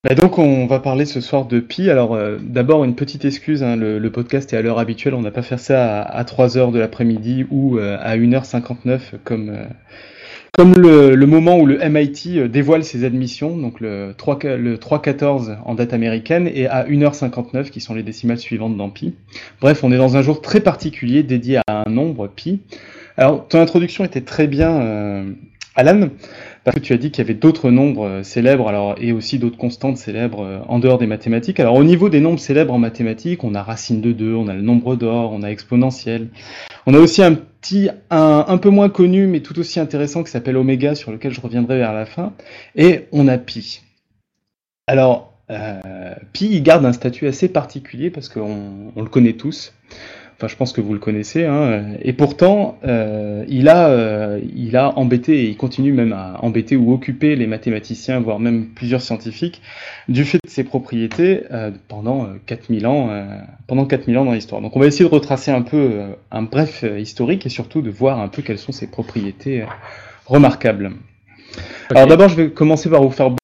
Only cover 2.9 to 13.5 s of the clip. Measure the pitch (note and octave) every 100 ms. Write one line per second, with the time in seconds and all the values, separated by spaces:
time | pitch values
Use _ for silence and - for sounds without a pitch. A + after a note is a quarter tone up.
2.9 | A#2+ C#3 C#3+ C#3 C#3 - D3+ B2+ A2+ A2
3.9 | G#2+ A2 A#2 B2 C#3 C#3 A#2+ A2+ A2+ A2+
4.9 | G#2+ C#3+ B2+ A2 A2+ A#2+ B2 - C3+ A#2+
5.9 | G#2 - - A#2+ - B2 B2 B2 A#2 A2
6.9 | - A#2 A2 A2 C3 C3 C#3 C3+ A#2+ G2+
7.9 | G2+ A2 A2+ A#2+ C3 C3 B2 - A#2+ B2
8.9 | B2+ - A#2 - A2+ G#2+ G#2 - - _
9.9 | - - - - - - - F3+ F3+ F3
10.9 | D#3 C#3 C3 C#3+ D#3+ E3 F3+ D3 C#3 E3
11.9 | D3+ C#3+ C#3+ E3+ F3 B2 B2+ C#3+ D#3+ D3+
12.9 | B2 B2+ B2+ B2+ - D3